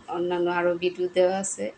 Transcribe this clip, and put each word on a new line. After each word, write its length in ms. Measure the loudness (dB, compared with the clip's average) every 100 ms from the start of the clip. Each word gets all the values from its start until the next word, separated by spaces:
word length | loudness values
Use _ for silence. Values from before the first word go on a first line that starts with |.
| -8
অন্যান্য 400 | -4 -2 0 0
আরও 200 | 2 2 0
ভিডিও 300 | -2 -2 0
দেওয়া 220 | 4 4 2
আছে, 280 | -4 -6 -8